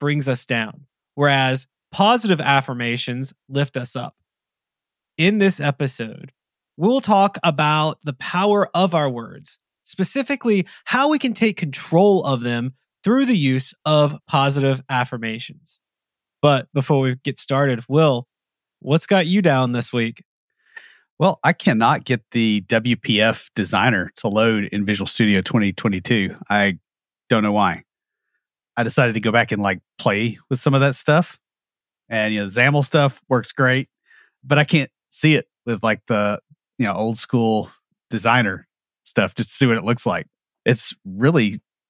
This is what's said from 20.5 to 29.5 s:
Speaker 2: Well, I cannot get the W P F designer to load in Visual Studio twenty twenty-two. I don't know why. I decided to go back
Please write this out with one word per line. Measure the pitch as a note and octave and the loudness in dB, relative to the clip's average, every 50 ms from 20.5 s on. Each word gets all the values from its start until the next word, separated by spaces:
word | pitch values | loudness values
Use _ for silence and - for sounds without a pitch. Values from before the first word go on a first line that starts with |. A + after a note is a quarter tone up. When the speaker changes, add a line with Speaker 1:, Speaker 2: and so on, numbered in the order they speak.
| _ _ _ _ - - - - _ _ _ _ _ - | _ _ _ _ -20 -20 -20 -20 _ _ _ _ _ 0
Speaker 2:
Well, | E3 G3 - - | 0 0 0 2
I | - D3+ | 0 0
cannot | E3+ - - F3+ A#2 A2 A2+ B2+ D3+ - - | 0 2 0 0 2 2 2 2 2 0 -2
get | - B2 G#2+ _ _ | -4 -4 -4 _ _
the | - A#2 A2+ A2 G#2 G#2 | -2 0 0 2 0 0
W | F#2 - A#2 A2+ A2 B2 A#2 | 0 0 0 0 2 0 -2
P | - - - A2 G#2 | -2 -2 -2 0 2
F | A2 A#2 - - - - - | 2 2 0 -2 -6 -10 -6
designer | A2 F#2+ E2 A2 F#2+ A2 B2+ G#2+ F#2 F2 - - - | -4 -4 0 0 2 2 2 2 0 -2 -6 -8 -6
to | - G#2 | -4 -2
load | G2+ G#2+ A2+ A2+ A2 G#2 G2+ - | 0 2 2 2 2 0 -2 -4
in | - G#2 G2 | -4 -4 -2
Visual | G#2+ G#2 G2+ - - | -2 -2 -2 -2 -4
Studio | - - A2+ G#2 G2+ F#2+ | 0 2 2 2 2 2
twenty | F#2 - - A2+ G2+ G2 | 0 0 0 0 0 0
twenty-two. | F#2 - - A2 G2 F2+ - - A#2+ G#2+ F#2+ F2+ - - - - | -2 -2 -2 -2 -2 -2 -2 -2 0 0 0 -2 -6 -8 -6 -2
I | G2+ G#2 G2+ G2 F2 - _ _ _ _ _ _ _ _ _ - | 0 2 2 0 -2 -4 _ _ _ _ _ _ _ _ _ -2
don't | A#2 A2 | 0 0
know | G#2 G#2 | 0 0
why. | G#2 G#2+ G2 F2 D#2+ - - _ _ _ _ _ _ _ _ _ _ _ _ _ _ _ _ _ - | 0 0 0 0 -2 -4 -12 _ _ _ _ _ _ _ _ _ _ _ _ _ _ _ _ _ -6
I | A#2+ A#2 | -4 -4
decided | A2+ - C#3+ B2 A#2 A2 | -2 0 0 0 2 0
to | A2+ | -2
go | G#2+ A2 | -2 0
back | G#2+ A#2 A2 - | 2 2 2 0